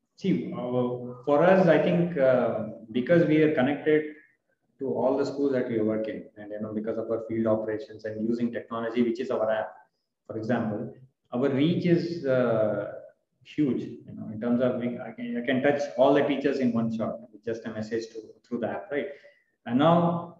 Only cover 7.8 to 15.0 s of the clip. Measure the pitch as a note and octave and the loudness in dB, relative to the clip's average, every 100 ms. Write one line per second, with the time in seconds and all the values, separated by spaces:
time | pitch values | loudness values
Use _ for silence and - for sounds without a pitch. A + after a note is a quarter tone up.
7.8 | - - A2 G#2+ A2 A#2 A#2+ G#2 - A2+ | -8 -12 -10 -4 -2 -2 -2 -4 -8 -8
8.8 | A2+ A#2+ A2+ A2 B2 A2+ G#2+ A2 A2 - | -4 0 0 0 -4 -2 0 -2 -4 -10
9.8 | _ _ _ _ - G#2+ A#2 A2+ G#2+ G2+ | _ _ _ _ -12 -8 -4 -2 -2 -4
10.8 | - - - _ _ B2 C#3 B2+ D#3 F3 | -8 -14 -20 _ _ -2 0 2 2 2
11.8 | E3+ E3 - - C3+ B2+ A#2+ A2+ G#2+ G2+ | 2 2 0 -4 0 2 2 2 0 -2
12.8 | G2+ - - _ _ _ - - C#3+ G#2+ | -6 -10 -16 _ _ _ -10 -2 0 0
13.8 | D2 D2+ - G#2+ G#2+ G#2+ A#2+ A#2+ B2 A#2 | -4 -12 -14 -12 -10 -6 0 2 2 0
14.8 | A#2+ A#2+ | -4 -6